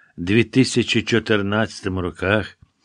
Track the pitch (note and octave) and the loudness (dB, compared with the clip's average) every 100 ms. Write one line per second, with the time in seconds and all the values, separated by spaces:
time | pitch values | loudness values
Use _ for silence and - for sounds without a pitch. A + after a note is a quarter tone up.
0 | _ - F2 A2 A2 C3 B2+ B2+ A2 A#2 | _ -8 0 2 2 2 2 2 0 -2
1 | - A#2 A2 G#2+ G2 G#2+ G#2+ - G2 F#2 | 0 -2 0 0 0 -2 -2 -6 -6 -4
2 | F2+ - F2+ G#2+ F#2 - _ _ | -6 -4 0 0 -2 -12 _ _